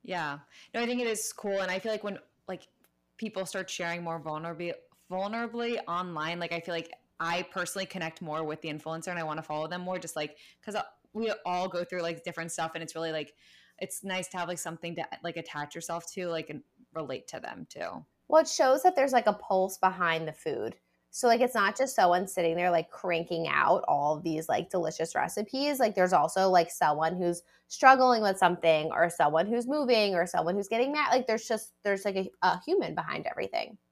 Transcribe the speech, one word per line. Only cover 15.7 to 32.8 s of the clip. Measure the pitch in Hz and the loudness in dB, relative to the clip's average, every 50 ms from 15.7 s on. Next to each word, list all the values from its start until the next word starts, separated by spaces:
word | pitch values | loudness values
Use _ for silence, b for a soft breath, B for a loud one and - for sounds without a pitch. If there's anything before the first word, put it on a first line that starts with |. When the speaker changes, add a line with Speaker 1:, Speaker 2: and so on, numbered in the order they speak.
| - | -10
Speaker 1:
yourself | 165 165 - 170 170 170 - - | -12 -8 -6 -6 -6 -6 -8 -8
to, | 196 180 175 | -6 -4 -2
like, | 165 160 156 - | -2 -4 -4 -6
and | 156 139 - _ _ _ - _ _ | -10 -12 -12 _ _ _ -20 _ _
relate | 165 151 135 131 - - | -8 -6 -6 -6 -8 -8
to | - - - | -10 -12 -10
them | - - - - - _ | -10 -10 -10 -12 -14 _
too. | - - 85 - - - 156 _ _ _ _ _ | -10 -8 -8 -8 -8 -10 -14 _ _ _ _ _
Speaker 2:
Well, | 302 311 | 6 6
it | 311 | 6
shows | 311 - - 302 262 262 277 269 | 6 2 2 4 4 4 6 6
that | 370 370 | 4 6
there's, | 320 269 277 | 6 2 4
like, | 254 240 220 | 4 4 4
a | 208 208 | 4 2
pulse | 208 - - 196 190 185 190 190 | 2 -2 0 2 2 2 0 0
behind | - - 185 185 180 180 170 160 165 165 156 | 2 2 2 4 4 2 2 2 0 -2 -6
the | 151 | -8
food. | - - 156 139 - 104 117 - _ _ _ _ _ _ _ - | -6 -4 -4 -2 -2 -4 -6 -6 _ _ _ _ _ _ _ -8
So, | - - | 2 4
like, | 240 233 233 | 4 6 6
it's | 254 247 254 | 4 2 2
not | 226 196 196 208 | 2 2 2 2
just | - 262 262 - | 0 -2 0 4
someone | - 190 175 175 180 202 | 4 6 6 6 4 2
sitting | 185 - - 170 165 165 | -2 -2 0 0 0 2
there, | 175 175 180 | 2 2 4
like, | 175 165 165 - | 2 2 0 -2
cranking | - - - 185 170 165 170 - 180 165 165 | -12 -8 -4 -2 -2 -2 -2 -2 -4 -2 0
out | 151 147 147 - - - 185 - | 2 2 4 6 6 4 4 4
all | - 147 143 143 147 156 | 2 0 2 2 0 0
of | 151 175 | 0 -2
these, | 165 160 156 160 | -4 -4 -2 0
like, | - 147 104 170 - | 0 0 0 0 -2
delicious | - 185 165 156 165 - 165 165 - | -4 -2 -2 -2 -4 -4 -6 -4 -2
recipes. | - - 180 - 208 220 - - 262 277 294 294 262 | -2 -2 -2 -4 -6 -6 -4 -4 -2 -2 -2 0 2
Like, | 247 208 202 | 0 0 4
there's | 196 180 180 190 | 2 2 4 6
also, | 151 147 165 - 190 190 | 4 4 4 2 2 4
like, | 190 185 180 170 - | 6 6 6 6 4
someone | - - 175 156 151 147 160 160 180 | 0 2 2 2 4 2 0 0 0
who's | 180 185 175 175 170 b b b b b _ | 0 0 0 0 -2 b b b b b _
struggling | - - - 262 269 254 254 254 247 226 | -4 8 10 10 10 10 8 6 6 4
with | 214 196 190 | 4 2 4
something | 190 185 175 180 175 - 165 160 156 151 156 | 4 4 4 4 4 6 6 6 6 4 0
or | - - 170 175 | 2 2 2 2
someone | 170 - 165 151 151 160 185 | 4 2 2 4 4 2 2
who's | 208 233 240 233 | 2 0 -2 -2
moving | 247 285 302 285 240 233 220 208 202 190 | -2 -2 0 2 4 4 4 4 4 2
or | 175 175 | 2 0
someone | 180 - 170 160 165 185 | 0 0 -2 0 0 0
who's | 202 202 | -2 -2
getting | 202 233 226 254 269 | -2 0 0 0 0
mad. | 294 302 294 - | 2 0 2 2
Like, | - 262 247 | 2 2 2
there's | - 220 220 - | 0 -2 -2 0
just, | - 226 214 - - _ _ _ | -4 -4 -4 -4 -12 _ _ _
there's, | 208 202 196 196 | -2 -2 0 -2
like, | 208 190 | -2 -2
a, | 190 190 185 _ _ - | -2 -4 -4 _ _ 2
a | 185 - 180 | 2 2 2
human | - - 359 392 | -2 0 0 0